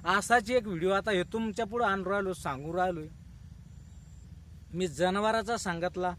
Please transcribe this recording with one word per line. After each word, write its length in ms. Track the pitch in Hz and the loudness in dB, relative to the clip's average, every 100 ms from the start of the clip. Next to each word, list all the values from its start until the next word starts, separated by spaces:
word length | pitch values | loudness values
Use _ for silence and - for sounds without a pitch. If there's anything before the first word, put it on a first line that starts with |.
असाच 460 | 170 196 196 240 202 | 2 2 6 4 6
एक 160 | 247 214 | 2 2
व्हिडिओ 240 | 170 185 | 0 2
आता 200 | 196 196 | 2 2
हे 120 | 190 | 2
तुमच्या 440 | 175 220 226 196 220 | 2 0 -2 -2 -2
पुढं 180 | 233 | 2
आणून 220 | 220 196 185 | 2 2 0
राहिलो, 260 | 202 196 | 0 0
सांगू 440 | 175 156 131 151 170 | -2 -4 -4 -4 2
राहिलोय. 320 | 185 170 156 - - - - - - - - - - - - - - - - | 2 0 -6 -14 -18 -18 -18 -18 -18 -18 -18 -18 -18 -18 -18 -18 -18 -18 -10
मी 120 | 170 180 | -2 -2
जनावराचा 680 | 135 180 196 214 226 208 233 | 2 2 4 2 2 0 -2
सांगितला, 580 | 190 170 180 180 180 | -2 -2 -2 0 -2